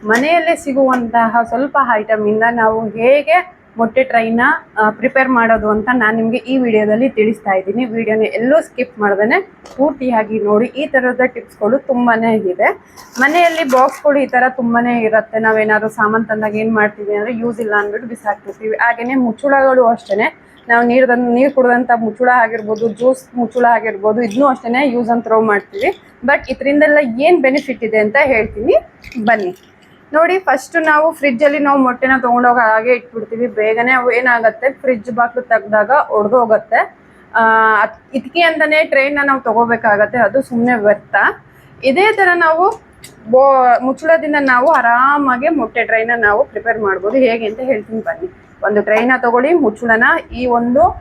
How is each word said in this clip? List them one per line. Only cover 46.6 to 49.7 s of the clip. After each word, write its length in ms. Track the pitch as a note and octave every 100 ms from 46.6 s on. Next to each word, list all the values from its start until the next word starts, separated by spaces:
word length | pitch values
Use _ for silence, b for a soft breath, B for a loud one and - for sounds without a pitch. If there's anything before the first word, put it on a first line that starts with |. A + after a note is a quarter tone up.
| A3 A3+
ಮಾಡ್ಬೋದು. 380 | G#3 F#3+ F#3+ C4
ಹೇಗೆ 300 | B3+ A3+ A3
ಅಂತ 140 | A3
ಹೇಳ್ತೀನಿ 400 | B3+ A3+ G#3 A3
ಬನ್ನಿ. 300 | G#3 - F4+ - b _
ಒಂದು 200 | - G#3
ಟ್ರೈನ 300 | G#3 G#3+ A#3+ C4
ತಗೊಳ್ಳಿ, 300 | B3 A#3+ C4
ಮುಚ್ಚಳನ 520 | F4 C4